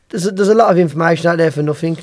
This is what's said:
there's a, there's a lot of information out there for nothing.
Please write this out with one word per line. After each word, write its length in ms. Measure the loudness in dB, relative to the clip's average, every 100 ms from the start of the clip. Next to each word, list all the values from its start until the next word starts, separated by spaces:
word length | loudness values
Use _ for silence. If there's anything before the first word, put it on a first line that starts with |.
| _
there's 160 | -6 -4
a, 40 |
there's 160 | 0 2
a 60 | 4
lot 140 | 4
of 60 | 4
information 500 | 0 0 0 0 0
out 80 | 0
there 140 | 0
for 100 | -2
nothing. 320 | -4 -4 -6 -6